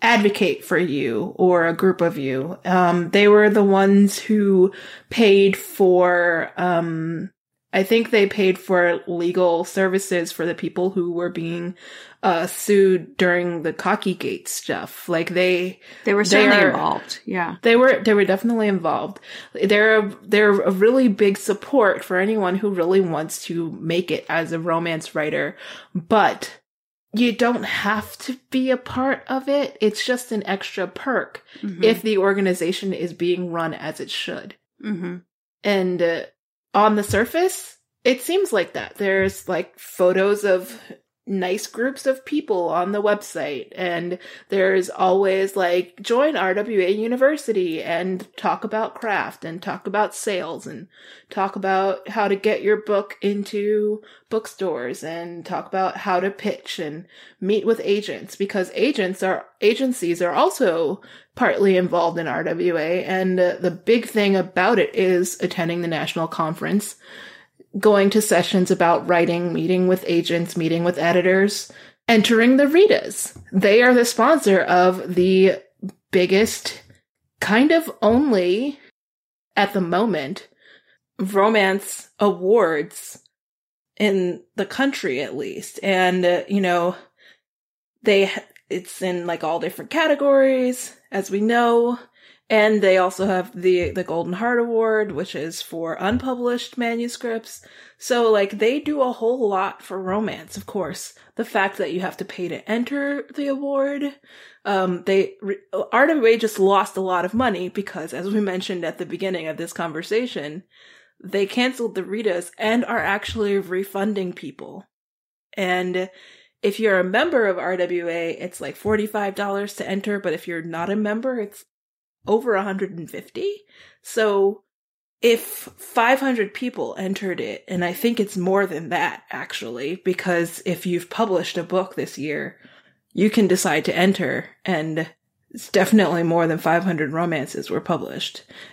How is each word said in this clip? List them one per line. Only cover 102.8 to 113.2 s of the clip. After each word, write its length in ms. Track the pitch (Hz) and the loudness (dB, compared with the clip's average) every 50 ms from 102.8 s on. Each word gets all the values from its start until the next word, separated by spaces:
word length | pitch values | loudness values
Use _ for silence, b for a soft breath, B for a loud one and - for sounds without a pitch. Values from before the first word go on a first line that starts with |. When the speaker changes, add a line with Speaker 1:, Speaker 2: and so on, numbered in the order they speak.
| 240 - 285 285 285 285 285 277 - - - | -2 -4 -4 -4 -4 -4 -4 -6 -8 -10 -8
Speaker 1:
the 120 | 294 285 | -6 -4
award, 680 | 277 277 269 285 277 277 277 269 285 285 277 285 285 - _ b b b b b b b b b | -4 -4 -4 -4 -4 -2 -2 -2 -2 -4 -4 -6 -8 -8 _ b b b b b b b b b
um, 380 | 202 202 190 185 185 180 175 - | -2 -2 0 0 0 -2 -2 -2
they, 300 | 202 190 196 - - - - 208 | 0 2 2 2 0 -4 -10 -8
re-, 140 | 196 196 - _ - 190 190 - - | -8 -8 -8 _ -8 -6 -6 -4 0
R 160 | - 247 285 | 2 2 4
W 180 | 320 320 294 220 | 4 4 4 4
A 120 | 226 233 226 | 4 4 4
just 180 | 220 214 - | 2 -2 0
lost 400 | 196 190 196 202 190 202 - - | 2 4 4 4 4 2 0 -4
a 40 | 190 | -6
lot 220 | 190 185 180 175 175 | -4 -2 -2 -2 -2
of 120 | 185 214 | -2 -2
money 340 | 233 262 233 196 175 180 185 | 0 0 0 0 -2 -6 -6
because, 460 | - 208 196 - - 165 160 165 123 | -6 -8 -8 -8 -8 -10 -10 -10 -10
as 180 | 160 180 202 214 | -8 -6 -2 -2
we 60 | 214 | -2
mentioned 440 | 208 190 180 185 185 - 185 175 170 | -2 -2 -4 -6 -6 -6 -6 -6 -6
at 140 | 156 160 | -6 -6
the 80 | - 175 | -8 -10
beginning 420 | 151 175 - 190 190 185 165 160 | -8 -8 -6 -4 -4 -4 -6 -6
of 100 | 156 151 | -8 -8
this 160 | 160 170 165 - | -8 -10 -10 -8
conversation, 920 | - 170 165 151 165 175 - 208 233 247 240 - 170 143 151 151 196 - b b b b b b b b b b b - | -8 -8 -6 -6 -8 -6 -2 -2 -2 -2 -4 -8 -10 -10 -10 -10 -12 -14 b b b b b b b b b b b -12
they 220 | 185 - 202 196 | -4 -2 -2 -2
canceled 480 | 196 - 240 247 262 254 247 233 220 - | 0 0 0 0 0 -2 -4 -6 -6 -6
the 80 | 190 | -6
Ritas 480 | 180 185 202 233 220 202 175 175 180 - - | -8 -6 -6 -4 -2 -2 -2 -4 -6 -10 -8
and 260 | - 220 220 226 247 - | -4 -2 0 0 0 0
are 140 | - 233 | -2 -2
actually 640 | 214 151 185 196 208 | -2 -2 -2 -2 -2